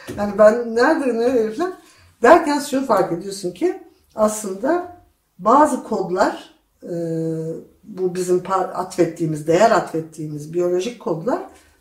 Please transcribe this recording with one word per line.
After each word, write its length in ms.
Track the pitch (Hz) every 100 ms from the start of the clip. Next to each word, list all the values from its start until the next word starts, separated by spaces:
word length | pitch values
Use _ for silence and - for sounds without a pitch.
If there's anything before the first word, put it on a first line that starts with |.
| - -
yani 140 | 208 202
ben 360 | 214 240 233
nerede, 440 | 226 269 294 269 226
nerede 340 | 240 254 214
falan 220 | 233 359 - - _ _ _
derken 360 | 233 330 294 285
şunu 260 | - 269 262
fark 260 | 202 -
ediyorsun 380 | 170 196 - 175
ki 300 | 165 349 370 - _ _
aslında 840 | 220 214 214 196 196 262 349 349 - _ _ _ -
bazı 440 | 190 269 302 254
kodlar, 720 | - 208 170 185 269 - - _ _ _
e, 80 | - 170 165 165 165 160 160 165 - _
bu 300 | - 185 185
bizim 240 | 180 180 180
par-, 340 | 185 190 -
atfettiğimiz, 760 | - 180 - 165 - 160 151 156
değer 240 | 170 220
atfettiğimiz 840 | 175 - 160 160 - 151 147 151
biyolojik 460 | 170 175 180 208 240
kodlar 420 | - 165 202 359 - - _ _